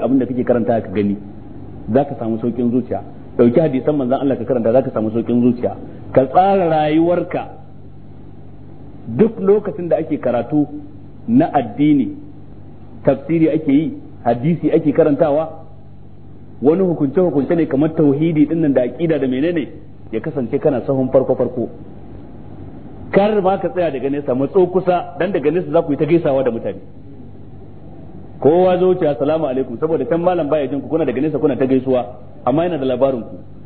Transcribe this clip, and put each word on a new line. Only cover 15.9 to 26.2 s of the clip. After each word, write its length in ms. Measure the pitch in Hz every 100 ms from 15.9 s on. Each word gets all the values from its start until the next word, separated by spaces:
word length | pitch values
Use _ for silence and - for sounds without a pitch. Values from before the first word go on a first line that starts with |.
| - - - - - - -
wani 200 | 120 175
hukunce-hukunce 720 | 185 151 143 185 180 139 131 170
ne 100 | 156
kamar 240 | 135 156 156
tauhidi 500 | 147 139 165 151 139
din 140 | 165
nan 120 | 156
da 80 | 127
aqida 340 | 123 - 165 151
da 80 | 135
menene, 400 | 127 160 170 107 - - - -
ya 80 | 110
kasance 380 | - 139 113 139
kana 220 | 156 127 123
sahun 240 | 135 131
farko-farko. 580 | 135 127 127 120 - 110 - - - - - - - - - - - - - -
Kar 300 | 196 208 214
ma 160 | 185 196
ka 100 | 175
tsaya 220 | 175 170
daga 180 | 135 135
nesa, 260 | 147 139 123
matso 320 | 139 196 180
kusa, 480 | 185 175 175 - -
dan 120 | 180
daga 200 | 185 147
nesa 200 | 170 151
za 100 | 156
ku 100 | 160
yi 60 | 135
ta 80 | 151
gaisawa 380 | 165